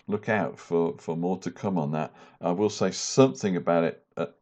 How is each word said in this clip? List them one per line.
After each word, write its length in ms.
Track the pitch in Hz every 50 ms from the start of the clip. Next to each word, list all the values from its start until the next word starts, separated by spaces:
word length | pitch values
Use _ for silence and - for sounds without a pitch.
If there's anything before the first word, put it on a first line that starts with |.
| - -
look 200 | 104 - - 120
out 300 | 110 101 82 67 - -
for, 380 | - - 85 85 82 80 - -
for 180 | - 85 80
more 220 | 82 87 90 95 90
to 140 | - -
come 260 | - - - 101 95 80
on 140 | 73 71
that. 200 | 78 78 76 - - - - - - -
I 100 | - 87
will 180 | 90 95 107 101
say 220 | - - 104 92
something 640 | 92 - - - - 135 131 131 - - - 101 90
about 300 | 85 - 85 85 85 82
it 180 | 80 - - _ _ -
at 180 | - 85 - - -